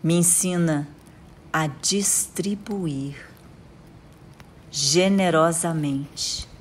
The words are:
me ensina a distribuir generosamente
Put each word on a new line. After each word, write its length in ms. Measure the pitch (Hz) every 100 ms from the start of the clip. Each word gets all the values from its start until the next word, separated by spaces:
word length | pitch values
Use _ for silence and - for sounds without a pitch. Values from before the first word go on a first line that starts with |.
me 100 | 160
ensina 720 | 170 170 - 185 175 170 147 147 - - - - - -
a 140 | 156 156
distribuir 1500 | 135 - 196 196 - - - 185 202 202 202 170 139 139 139 - - - - - - - - - - - - - - -
generosamente 1800 | - - 160 190 196 185 165 160 165 170 165 147 139 143 - - - - -